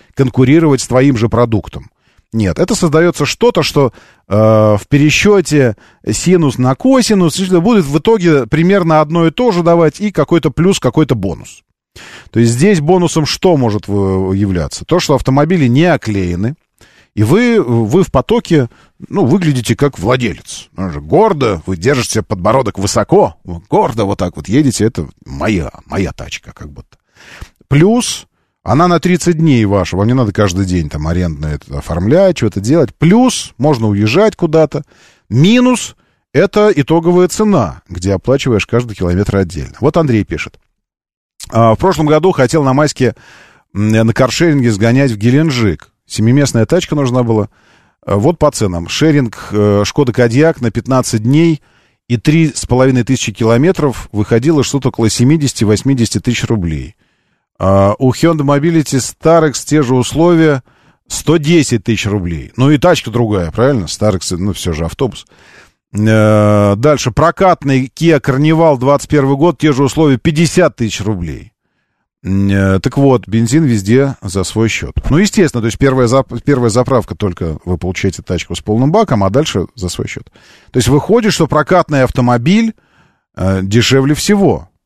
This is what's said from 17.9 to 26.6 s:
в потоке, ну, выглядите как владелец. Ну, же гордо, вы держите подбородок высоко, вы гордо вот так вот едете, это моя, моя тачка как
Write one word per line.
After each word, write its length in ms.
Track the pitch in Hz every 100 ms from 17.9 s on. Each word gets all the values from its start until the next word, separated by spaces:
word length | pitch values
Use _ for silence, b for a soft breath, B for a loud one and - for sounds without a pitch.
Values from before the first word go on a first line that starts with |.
| 160
в 80 | 180
потоке, 560 | 135 - 233 - 160 123 b b _ -
ну, 160 | 196
выглядите 500 | 113 185 165 131 113
как 240 | 110 143 -
владелец. 720 | 90 131 117 80 - - - -
Ну, 140 | 95
же 100 | 73
гордо, 640 | 76 139 220 165 123 90 85
вы 100 | 92
держите 460 | 101 143 - 107
подбородок 560 | - 98 90 123 113 98
высоко, 580 | 98 110 104 180 147 -
вы 180 | - 85 -
гордо 360 | 190 185 113
вот 140 | 98 98
так 180 | 90 -
вот 120 | 73
едете, 360 | 120 147 -
это 240 | 107 - 76 _ -
моя, 460 | 139 - 98 76 - -
моя 260 | - -
тачка 400 | - - - -
как 180 | -